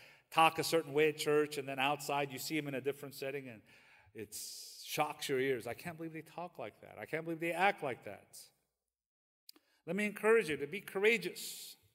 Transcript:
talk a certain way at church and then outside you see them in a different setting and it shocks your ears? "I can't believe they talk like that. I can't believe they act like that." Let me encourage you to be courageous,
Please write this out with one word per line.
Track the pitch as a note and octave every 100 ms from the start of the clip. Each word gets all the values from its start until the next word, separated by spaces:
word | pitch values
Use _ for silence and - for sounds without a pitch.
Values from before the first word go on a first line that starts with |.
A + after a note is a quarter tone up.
| - - _
talk | - D#3+ D#3
a |
certain | C#3 E3 D3
way | C#3+ D#3
at | D3
church | D3+ D3+ D3 D3
and | C3
then | C3+
outside | C3+ D3 - C#3+ C#3+
you | B2+
see | - D#3
them | C#3+
in |
a | C3
different | C3 C#3 C#3
setting | - C3+ C#3+ C3
and | A2 - - _ - _
it | A#2 G2+ - - - - - -
shocks | - D3+ D3 -
your | C3+
ears? | C3+ B2+ A2
"I |
can't | A#2 F3 D#3+
believe | E3
they | D#3+
talk | D#3 - F3 -
like | A2+ -
that. | G2+ F#2+
I |
can't | G#2+ D#3
believe | E3 E3
they | E3+
act | E3 G3 G3+
like | D3 A#2 G#2+
that." | G2 - - - _ _ _ _ _ _ _ _ _ - _ _ _ -
Let | F#3+
me | G#3
encourage | G#3 G#3+ A3+ E3
you | C#3
to | C#3+
be | G3
courageous, | - F#3+ G#3 A3+ E3+ - - - - - _